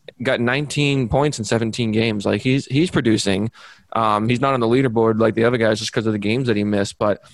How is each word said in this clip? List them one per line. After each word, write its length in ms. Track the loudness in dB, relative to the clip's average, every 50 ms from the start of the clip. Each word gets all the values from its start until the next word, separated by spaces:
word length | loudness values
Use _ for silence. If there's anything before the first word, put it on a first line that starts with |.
| _ -20 -14 -6 -2
got 160 | -2 0 0
nineteen 680 | 0 0 0 -2 -4 -4 -2 -2 0 0 0 0 0 0
points 280 | 0 0 0 0 -2 -4
in 80 | -4
seventeen 460 | -2 -2 -2 -2 -2 -4 -2 -2 0
games. 340 | 0 0 0 0 -2 -2 -2
Like, 160 | -2 -2 0
he's, 240 | 0 0 0 0 -2
he's 240 | -2 0 0 0 0
producing. 600 | 0 0 2 2 2 2 2 0 0 0 -2 -6 -8 -12 -20 -20 -20 -20 _ _ -2
Um, 360 | 0 0 2 2 2 0 0
he's 100 | 0 0
not 140 | 0 0 0
on 80 | 0
the 60 | 2 2
leaderboard 520 | 2 2 2 2 2 2 2 2 4 2
like 160 | 2 2 2
the 80 | 2 2
other 140 | 2 2 2
guys 220 | 2 2 0 0
just 120 | -4 -4
'cause 140 | -4 -2 -2
of 80 | -2 -2
the 60 | -2
games 280 | -2 -2 -2 0 0 0
that 80 | 0
he 80 | 0 0
missed, 340 | 0 0 0 -2 -4 -4 -2
but 260 | -2 -2 -2 -2 -6 -16